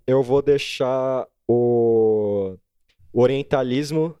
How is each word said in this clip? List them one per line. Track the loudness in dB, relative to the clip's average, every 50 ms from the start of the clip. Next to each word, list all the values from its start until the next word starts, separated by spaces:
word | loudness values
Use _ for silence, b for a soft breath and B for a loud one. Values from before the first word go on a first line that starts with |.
| _
eu | 0 0 0 2
vou | 2 0 0
deixar | 2 2 0 0 -2 -4 -6 -4 -4 -2 -2 -2 -2 -2 -4 -4 -6 -8 _ _ _
o... | 0 0 2 2 2 2 2 2 4 4 4 4 4 2 2 0 -2 -2 -2 -4 -6 -8 -14 _ _ _ _ _ _ _ _ _ -6 0
o | 2
Orientalismo, | 2 2 2 -2 -4 -2 -2 -2 -2 0 -2 -4 -4 -4 -4 -4 -4 -4 -6 _